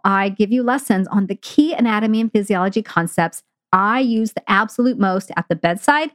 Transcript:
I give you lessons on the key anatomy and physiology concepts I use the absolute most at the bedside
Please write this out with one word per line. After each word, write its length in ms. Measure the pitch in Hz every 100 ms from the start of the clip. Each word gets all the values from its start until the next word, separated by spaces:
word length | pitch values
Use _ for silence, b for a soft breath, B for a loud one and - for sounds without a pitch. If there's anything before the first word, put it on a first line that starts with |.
| 196
I 240 | 196 196
give 200 | 196 202
you 140 | 247
lessons 460 | 240 247 - 190 190
on 180 | 208 196
the 80 | 196
key 380 | - - 302
anatomy 480 | 330 233 214 220 220
and 100 | 226
physiology 500 | 214 202 190 190 208
concepts 600 | 214 - 170 - 165 - - _ _
I 260 | 185 202 247
use 320 | 254 226 220
the 180 | - -
absolute 480 | 196 214 - 247 247
most 340 | 196 185 190 -
at 140 | -
the 60 | 165
bedside 560 | 170 180 - 294 320